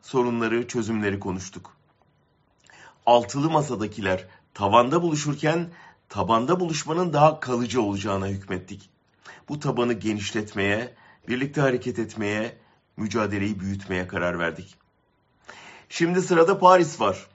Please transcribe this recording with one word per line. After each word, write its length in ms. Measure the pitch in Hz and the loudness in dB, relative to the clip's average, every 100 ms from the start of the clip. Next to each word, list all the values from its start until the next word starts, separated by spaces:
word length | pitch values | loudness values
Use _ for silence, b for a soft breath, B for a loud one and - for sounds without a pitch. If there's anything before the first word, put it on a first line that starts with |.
Sorunları, 640 | - 135 123 117 113 113 120 | -2 0 0 0 0 0 -2
çözümleri 520 | 123 107 113 104 98 | -4 -2 -2 -2 -2
konuştuk. 560 | 98 92 92 90 - _ _ _ _ _ _ _ _ _ _ B B B - | -4 -6 -8 -16 -20 _ _ _ _ _ _ _ _ _ _ B B B 4
Altılı 440 | 120 - 139 151 | 4 4 -2 2
masadakiler 760 | 160 139 117 107 - 95 92 - b b | 2 0 -4 -4 -4 -2 -2 -4 b b
tavanda 480 | - 101 110 123 165 | -4 4 4 6 2
buluşurken 680 | 175 151 147 139 151 170 170 B B B _ | 0 -2 -4 -2 0 0 -2 B B B _
tabanda 520 | 104 90 113 127 180 | -6 2 2 4 0
buluşmanın 520 | 175 160 139 165 180 | 0 -4 -4 -2 0
daha 280 | 147 156 151 | 6 4 4
kalıcı 420 | 131 123 120 120 | -4 -2 0 0
olacağına 440 | 104 98 104 98 98 | 0 0 -2 -2 -2
hükmettik. 640 | 98 - 92 - 101 - _ _ _ B B - | -6 -6 -8 -8 -18 -18 _ _ _ B B -12
Bu 120 | 147 | -6
tabanı 320 | 143 117 123 | -2 0 0
genişletmeye, 1000 | 113 98 107 101 113 104 - 98 104 123 - b b - | 0 -2 -2 -4 -6 -6 -4 -2 -2 -4 -14 b b -6
birlikte 320 | 127 143 151 | -4 -4 0
hareket 380 | 135 123 127 113 | 0 0 -4 -6
etmeye, 580 | 107 - 104 107 113 - b b _ - | -6 -4 -4 -2 -6 -10 b b _ -8
mücadeleyi 640 | 107 113 107 101 101 98 | -4 -2 -2 -2 -2 -4
büyütmeye 480 | 98 98 - 92 90 | -4 -6 -4 -4 -4
karar 300 | 95 87 87 | -2 -2 -2
verdik. 380 | 85 80 92 - _ _ _ _ _ _ B B B B B | -4 -6 -16 -20 _ _ _ _ _ _ B B B B B
Şimdi 340 | - 165 180 | -2 0 2
sırada 360 | 180 175 165 196 | 2 4 6 6
Paris 420 | 180 185 160 - | 6 6 4 0
var. 260 | 107 92 - | -2 -2 -10